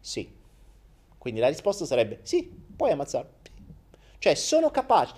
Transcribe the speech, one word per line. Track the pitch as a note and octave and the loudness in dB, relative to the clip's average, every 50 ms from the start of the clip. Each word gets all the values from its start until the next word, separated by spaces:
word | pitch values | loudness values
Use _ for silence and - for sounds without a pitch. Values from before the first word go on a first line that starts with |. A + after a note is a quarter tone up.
Sì. | - - - - F#2+ - - - - - _ _ - - - - - - - _ _ _ - _ | -16 -12 -10 -10 -10 -10 -14 -20 -20 -20 _ _ -20 -20 -20 -20 -20 -20 -20 _ _ _ -20 _
Quindi | - B2+ A2 A2 | -10 -8 -2 0
la | A#2 C3 | 2 0
risposta | D3+ D#3 - G#3 G3 - F3 | 0 0 -2 -2 -2 -2 -2
sarebbe, | C#3+ C3+ B2 - G#2 - - - | 0 2 2 2 0 -2 -8 -8
"Sì, | - - F4 F4 - - - - - - | -2 -2 -2 -2 -4 -10 -20 -20 -20 -8
puoi | - E4+ C4 | -2 0 0
ammazzarlo." | E3 C#3+ C#3+ - - B2+ C3 - - _ - - - - - - - - - _ - _ _ - - - | 0 0 -2 -4 -6 -8 -8 -8 -14 _ -20 -20 -20 -20 -20 -20 -20 -20 -20 _ -20 _ _ -20 -18 -2
Cioè, | - G3+ - | 2 2 2
"sono | F#3+ - - - D#4+ E4 D4+ | 2 0 2 2 2 2 2
capace." | - C4+ B3+ C4 B3 F#3 C3 - - | 0 -2 0 2 2 2 2 0 -4